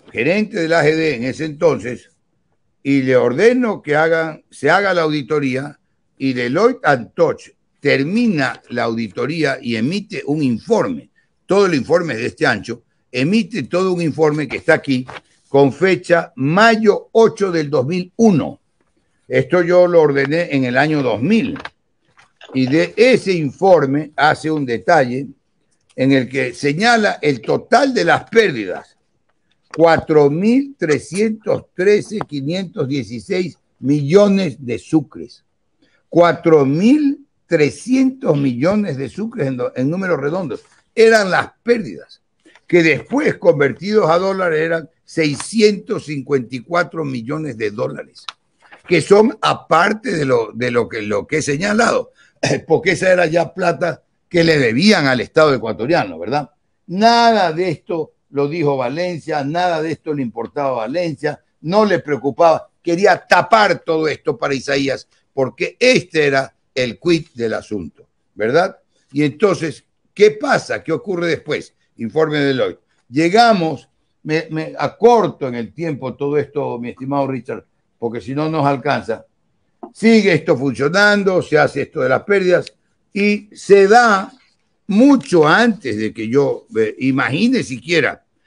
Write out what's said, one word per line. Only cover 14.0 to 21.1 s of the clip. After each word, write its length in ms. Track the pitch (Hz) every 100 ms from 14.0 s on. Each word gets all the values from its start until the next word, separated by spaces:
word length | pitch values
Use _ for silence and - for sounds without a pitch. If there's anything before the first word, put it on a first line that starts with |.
informe 460 | 165 131 156 151 135
que 100 | 104
está 180 | - 156
aquí 300 | - 127 127 - _ _ _
con 240 | 139 139
fecha 580 | 113 185 180 - 170 165 -
mayo 720 | 135 180 226 220 220 - -
ocho 400 | 226 226 226 196
del 180 | 165 147
dos 160 | 143 127
mil 280 | 180 180 -
uno. 460 | 226 170 78 - _ _ _ _ _ _ -
Esto 340 | 127 131 180
yo 260 | 170 180 175
lo 140 | 170
ordené 540 | 151 139 139 160 165 139
en 80 |
el 140 | 127 123
año 260 | 156 151
dos 180 | 123